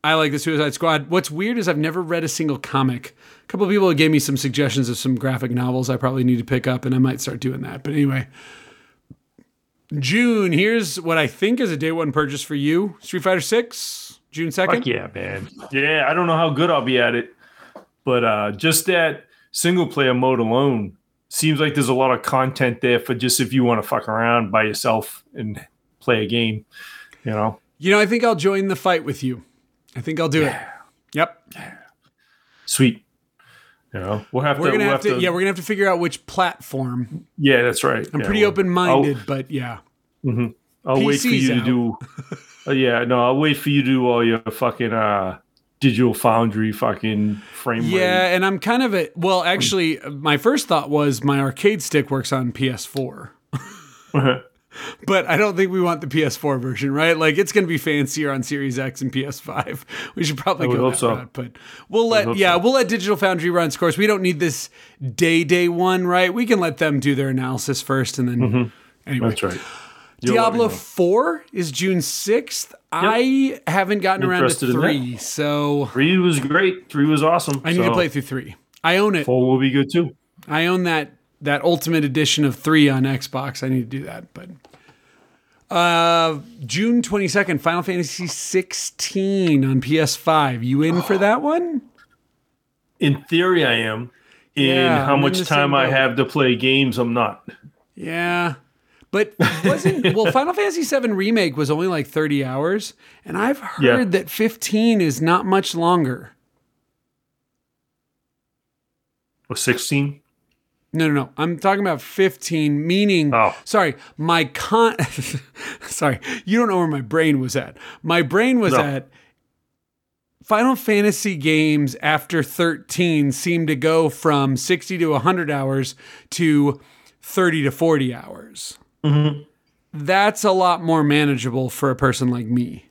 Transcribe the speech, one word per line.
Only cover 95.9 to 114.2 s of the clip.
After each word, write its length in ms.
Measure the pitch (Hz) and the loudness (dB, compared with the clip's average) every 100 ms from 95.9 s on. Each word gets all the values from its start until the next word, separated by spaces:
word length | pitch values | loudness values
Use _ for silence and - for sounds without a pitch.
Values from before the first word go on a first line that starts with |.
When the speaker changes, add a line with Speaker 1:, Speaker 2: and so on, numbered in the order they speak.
Speaker 2:
have 240 | 135 131 120 | 2 2 2
to 80 | |
play 320 | 127 151 131 120 | 0 2 2 2
games, 400 | 131 135 135 120 | 2 2 2 0
I'm 160 | 120 | -2
not. 340 | 120 107 95 - - 143 _ _ | 0 -2 -4 -18 -20 -20 _ _
Speaker 1:
Yeah. 600 | - 151 165 175 175 175 131 _ _ _ _ _ | -14 -8 -4 -2 -2 -2 -6 _ _ _ _ _
But 240 | 202 214 _ - 160 | -2 -2 _ -2 0
wasn't, 520 | 185 285 - 349 254 214 | -2 2 0 0 0 2
Speaker 2:
<laughs> 0 | |
Speaker 1:
well, 160 | 220 | 2
Final 220 | 254 294 | 2 0
Fantasy 280 | 359 403 339 | -2 -2 -2
seven 280 | 294 277 240 | -2 -2 0
Remake 420 | 196 196 226 180 135 | 0 0 2 0 0
was 120 | 143 | -2
only, 160 | 151 185 | 0 0
like, 200 | 170 143 | -2 -4
thirty 360 | 160 156 143 | -2 0 0
hours, 520 | 131 131 156 202 202 - - _ - | -2 -2 -2 -2 -6 -18 -20 _ -10
and 100 | 170 | -4
I've 240 | 226 277 - - | -2 -2 -6 0
Speaker 2:
Yeah. 180 | 135 254 | 4 4
Speaker 1:
heard 140 | 226 | 2
that 180 | 185 - | 0 -2
fifteen 720 | - 220 226 - 214 226 220 | -2 -2 -2 -4 2 2 2
is 180 | 165 135 | 2 0
not 240 | 160 180 | 2 2
much 300 | 190 190 185 | 2 2 2
longer. 580 | 170 170 175 139 123 - _ _ _ _ _ _ _ _ _ _ _ _ _ _ _ _ _ _ _ _ _ _ _ _ _ _ _ _ _ _ _ _ | -2 2 2 2 -4 -12 _ _ _ _ _ _ _ _ _ _ _ _ _ _ _ _ _ _ _ _ _ _ _ _ _ _ _ _ _ _ _ _
Speaker 2:
Or 80 | 123 | -4
sixteen? 640 | - 120 - 143 143 143 _ _ _ _ _ _ _ | 0 0 0 0 -2 -6 _ _ _ _ _ _ _
Speaker 1:
No, 140 | 160 160 | -2 2
no, 40 | |
no. 180 | 143 131 - | 0 -2 -4
I'm 220 | 160 165 | -4 0
talking 220 | 196 196 | 0 0
about 200 | 196 147 | 0 -4
fifteen, 840 | - - 190 185 - 165 151 147 160 | -6 0 0 0 -6 0 0 0 0
meaning, 460 | 185 208 185 151 | 2 4 4 4
Speaker 2:
Oh. 200 | 120 107 - | 4 2 0
Speaker 1:
sorry, 300 | - 214 170 - - | 0 2 2 -2 -14
my 280 | - | -6